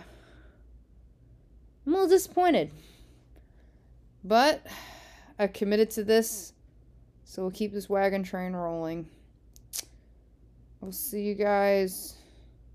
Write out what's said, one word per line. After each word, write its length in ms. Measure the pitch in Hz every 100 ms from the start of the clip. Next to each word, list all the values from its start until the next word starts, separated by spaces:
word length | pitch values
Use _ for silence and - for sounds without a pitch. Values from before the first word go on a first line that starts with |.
| - - - - - - - - - - - _ - - - - - _ 277
I'm 60 |
a 20 | 370
little 140 | 359
disappointed. 640 | 370 - - 359 247 151 - - - - - _ - - _ - - _ - - _
But 440 | 185 226 285 294 - - - - - - - -
I 80 | 202
committed 440 | - 202 208 220
to 120 | -
this, 480 | 208 220 220 - - - - - - - - _
so 160 | - -
we'll 100 | 185
keep 220 | 190 208
this 160 | 202 190
wagon 340 | 196 196 196
train 300 | 185 185 185
rolling. 560 | 180 170 165 165 170 165 - - _ _ - - - - - _ - _ _ - - - -
We'll 100 | 190
see 300 | 185 - 208
you 120 | 208
guys. 840 | 202 208 202 202 196 185 - - - - - - - -